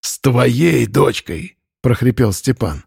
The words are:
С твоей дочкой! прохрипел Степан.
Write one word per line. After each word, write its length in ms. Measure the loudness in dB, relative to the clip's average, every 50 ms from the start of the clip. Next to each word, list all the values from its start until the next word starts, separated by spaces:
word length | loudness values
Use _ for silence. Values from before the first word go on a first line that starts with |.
С 180 | -10 -12 -12 -2
твоей 640 | -2 0 2 2 2 2 2 2 2 2 2 2 0
дочкой! 720 | 0 2 2 2 2 0 -4 -8 -8 -10 -10 -10 -12 _ _ _ _ _ _
прохрипел 520 | -2 0 0 2 2 0 2 2 0 0 0
Степан. 520 | -2 -2 -4 -2 -2 -2 -6 -6 -8 -12